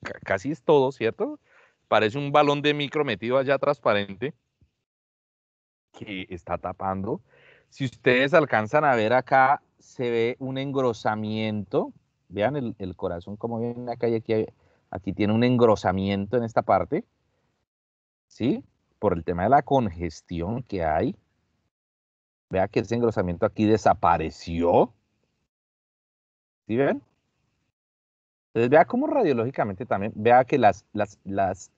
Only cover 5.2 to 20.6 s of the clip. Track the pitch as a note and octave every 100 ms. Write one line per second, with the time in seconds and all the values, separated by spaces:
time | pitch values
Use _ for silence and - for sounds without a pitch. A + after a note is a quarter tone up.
5.2 | _ _ _ _ _ _ _ - G#2 F#2+
6.2 | F#2 F2+ - F2 F2+ F2+ G2 F#2+ G2+ E3
7.2 | _ _ _ _ _ - C3 - B2+ B2+
8.2 | - E3 D3+ A2+ A2 D3+ D3 A#2+ G#2+ B2+
9.2 | - C3+ C3 C#3+ _ _ _ - A#2+ A#2
10.2 | A#2 B2+ C3 C3+ C#3 C3+ B2+ A2 A#2 G#2+
11.2 | G#2+ A2 A2 G#2+ G2 D3+ C#4 - _ _
12.2 | - F#2+ A2+ D3 A#2 - F#2 F2 F#2+ F2
13.2 | G2+ G#2 A#2 A2+ A#2+ A#2+ A#2+ A#2+ A#2+ A2+
14.2 | A2+ A2 G#2+ _ _ _ - F#2+ F#2+ F#2
15.2 | G#2 A2+ B2 B2 A#2+ G2+ G2 F#2+ G2 G2
16.2 | G2+ B2 A#2 - - F#2+ F2 E3+ - _
17.2 | _ _ _ _ _ _ _ _ _ _
18.2 | _ - A#2 A3+ - _ _ - G#2 E2+
19.2 | E2 F2 G#2 C#3+ - C#3 G#2+ E2 E2+ -
20.2 | - E2+ F2 -